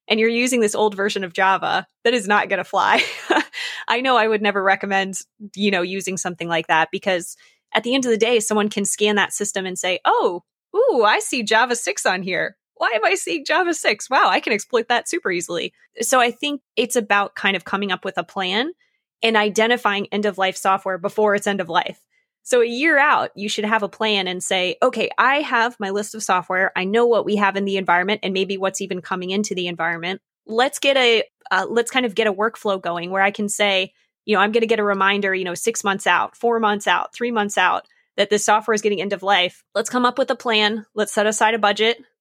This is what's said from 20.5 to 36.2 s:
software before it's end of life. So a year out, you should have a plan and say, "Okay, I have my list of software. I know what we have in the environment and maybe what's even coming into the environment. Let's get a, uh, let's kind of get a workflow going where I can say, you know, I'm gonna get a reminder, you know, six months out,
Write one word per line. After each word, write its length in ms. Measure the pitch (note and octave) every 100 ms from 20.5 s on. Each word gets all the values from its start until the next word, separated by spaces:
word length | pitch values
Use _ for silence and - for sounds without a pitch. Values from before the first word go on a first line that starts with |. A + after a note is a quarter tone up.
| F#3+
software 440 | G3 F#3+ F#3+ F#3
before 360 | F#3 - G#3+ G3+
it's 120 | G#3
end 120 | G3
of 100 | E3+
life. 300 | E3+ - - _ _ _ _
So 180 | - B3
a 60 | A#3
year 320 | A#3+ D#4+ D4
out, 320 | D4 A3+ B2 -
you 140 | G#3
should 160 | - G#3
have 180 | A3+
a 60 | G3+
plan 380 | - A3 G3+ F#3
and 140 | F3+
say, 360 | - F#3+ F3+ -
"Okay, 280 | B3+ A3 G3 -
I 240 | A#3+ C#4+
have 380 | C#4 A#3+ A#3 -
my 100 | G3
list 260 | G3+ G#3 A3
of 80 |
software. 480 | - F#3 F3 F#3 F#3+ F3
I 100 | F#3
know 200 | A3+ A#3+
what 200 | G#3+ -
we 100 | G#3
have 220 | G3 G3
in 80 | G3
the 120 | G3
environment 440 | F3+ F3 F#3 G#3
and 100 | -
maybe 240 | F#3+ F#3+ G3
what's 220 | F#3+ F#3+
even 220 | F#3 F3+
coming 300 | - F#3 F3+
into 240 | G3 G#3 F#3
the 120 | F3
environment. 540 | E3+ E3 E3+ F3 F#3+ _ _ -
Let's 340 | A3 C4+ -
get 160 | C#4 C4+
a, 280 | B3 A3+ - _ -
uh, 140 | F#3 F#3+
let's 220 | A3+ A#3
kind 140 | C4 B3
of 100 | F#3
get 120 | A3
a 60 |
workflow 480 | F#3+ A3 - G#3 F#3+
going 280 | F3 E3+ F3
where 140 | F#3+
I 80 | G3
can 180 | G3+ G#3
say, 420 | - G#3 F#3+ F#3+ _ _ _ -
you 100 | G3
know, 60 |
I'm 100 | G#3
gonna 160 | A3 A3+
get 120 | A3+
a 40 |
reminder, 500 | G#3 G3 F#3+ G3+ G3
you 100 | F#3+
know, 120 | F#3 F3+
six 280 | - A3+
months 220 | G#3 G3 F#3+
out, 320 | F3